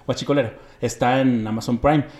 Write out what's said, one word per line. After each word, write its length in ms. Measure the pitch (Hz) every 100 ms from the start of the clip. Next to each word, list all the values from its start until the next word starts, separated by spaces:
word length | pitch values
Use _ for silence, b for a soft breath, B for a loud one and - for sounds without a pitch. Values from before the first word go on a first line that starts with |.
| -
Huachicolero. 440 | 120 131 143 113 - B B
Está 400 | 120 - 127 135
en 260 | 131 120 107
Amazon 320 | 110 127 117
Prime. 280 | 143 151 -